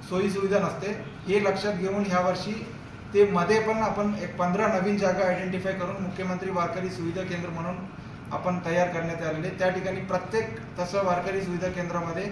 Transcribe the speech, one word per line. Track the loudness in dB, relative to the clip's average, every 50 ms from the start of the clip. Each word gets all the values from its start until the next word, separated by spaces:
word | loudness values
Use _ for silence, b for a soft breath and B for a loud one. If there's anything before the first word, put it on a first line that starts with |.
| -8 -2
सोयी | 0 0 2 2
सुविधा | 0 0 0 2 2 4
नसते. | 2 2 -2 -4 -4 -4 -4 -6 -8 -10 -12 -10 -2 2
हे | 2 4 4
लक्षात | 4 2 2 0 0 0
घेऊन | 0 0 0 0 0 0
ह्या | 2 4 4
वर्षी | 4 4 2 0 -2 -4 -4 -6 -6 -10 -10 -12 -14 -14 -14 -14 -14 0 6
ते | 6 8 8
मध्ये | 6 2 4 4 4 4
पण | 4 2 2
आपण | 2 2 2 2 2 0 0 0 -2 -4
एक | -6 -2
पंधरा | 0 2 2 4 4 4
नवीन | 4 2 2 2 2 2
जागा | 4 4 2 4 4 4 2
आयडेंटिफाय | 2 2 0 -2 -2 -2 -2 -2 -2
करून | -2 -2 -4 -2 -4 -4
मुख्यमंत्री | -4 -4 -4 -2 -2 -2 -2 -2 -2
वारकरी | 0 0 0 0 0 -2 -4 -4
सुविधा | -4 -4 -4 -4 -2 -2 -4
केंद्र | -4 -4 -4 -4 -6
म्हणून | -6 -4 -4 -4 -4 -6 -8 -10 -12 B B B B B B -6 -6
आपण | -2 0 0 0 0 0
तयार | 0 4 4 4 2
करण्यात | 2 -2 -2 -2 -4 -2 -2
आलेले. | -2 -2 -2 -4 -4
त्या | -2 2 2 2
ठिकाणी | 2 0 -2 -2 -4 -4
प्रत्येक | -4 -2 -2 -2 -2 0 -2 -2 0 -2 -6 -10 -10 -10 -6 -6
तसं | -4 -2 0 2 2
वारकरी | 2 2 2 0 -2 -2 -2 -2
सुविधा | -2 -2 -2 -2 -2
केंद्रामध्ये | -2 -2 -4 -2 -2 -4 -4 -2 -4 -4 -4 -6